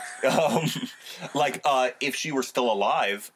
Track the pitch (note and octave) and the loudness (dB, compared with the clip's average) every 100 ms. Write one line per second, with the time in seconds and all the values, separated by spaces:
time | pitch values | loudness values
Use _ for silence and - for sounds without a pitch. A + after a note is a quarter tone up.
0 | - - - - D#3 D#3+ D#3+ - B3+ - | -6 -2 2 4 4 2 0 -2 -8 -12
1 | - - F3 C#3+ D3 B2+ D3 C3 B2+ - | -16 -12 -6 0 0 0 2 2 2 0
2 | C#3+ - D#3+ C3+ B2 C3+ B2 G2+ G2+ D#3+ | -4 -4 -4 -2 -2 0 2 2 2 2
3 | G#2 G2+ - | 0 -2 -6